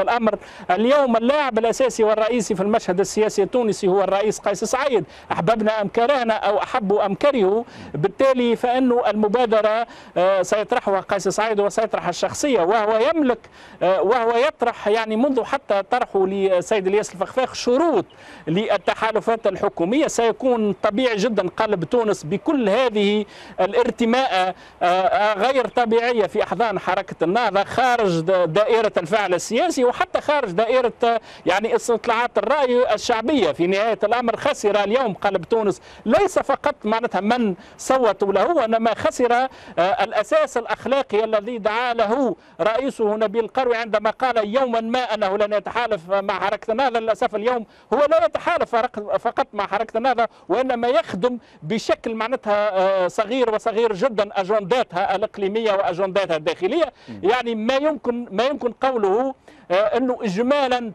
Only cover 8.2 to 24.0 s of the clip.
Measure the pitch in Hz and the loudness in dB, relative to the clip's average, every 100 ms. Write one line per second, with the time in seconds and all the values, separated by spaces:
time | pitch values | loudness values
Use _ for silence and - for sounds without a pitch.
8.2 | 269 262 240 226 247 254 262 240 226 214 | 2 4 2 0 0 2 2 2 2 0
9.2 | 214 240 240 214 214 220 233 - - 170 | 0 2 2 2 2 0 -4 -10 -8 0
10.2 | 185 196 180 214 196 247 - 196 - 202 | 2 2 2 0 0 -2 0 -2 -2 -2
11.2 | 190 180 220 208 202 220 220 190 170 175 | -2 -2 0 0 0 0 -2 -2 -4 -4
12.2 | 190 - 294 226 170 226 208 220 240 330 | -4 -2 0 2 4 2 2 2 2 2
13.2 | 262 - - - - - 175 190 185 247 | 0 -2 -6 -20 -20 -2 0 2 2 2
14.2 | 226 233 294 - 240 - 214 226 220 220 | 2 2 0 0 -4 -2 -2 0 0 0
15.2 | 285 262 - 269 - 202 196 247 226 196 | 0 0 -2 -4 -2 -2 0 -2 0 0
16.2 | 190 196 190 180 170 220 185 208 196 185 | 0 0 2 0 0 0 2 0 -2 -6
17.2 | 185 - 254 - - 254 339 226 - - | -4 -2 -4 -2 0 2 2 0 -2 -12
18.2 | - - - 175 220 202 - 208 220 220 | -20 -14 -4 -2 0 -2 -2 -2 -2 -2
19.2 | 226 226 208 185 202 - 170 277 262 - | -2 0 -2 -2 -4 -2 -2 0 0 0
20.2 | 233 208 262 240 214 185 214 208 254 214 | 0 0 0 0 0 0 -2 0 0 0
21.2 | 233 208 180 - 220 196 160 247 214 185 | 0 0 -2 -2 -2 -2 0 0 0 -2
22.2 | 151 196 - 294 214 214 254 208 202 208 | -4 -4 0 0 2 2 0 2 2 0
23.2 | 208 - - - 190 220 233 - | -2 -10 -16 -4 0 0 0 0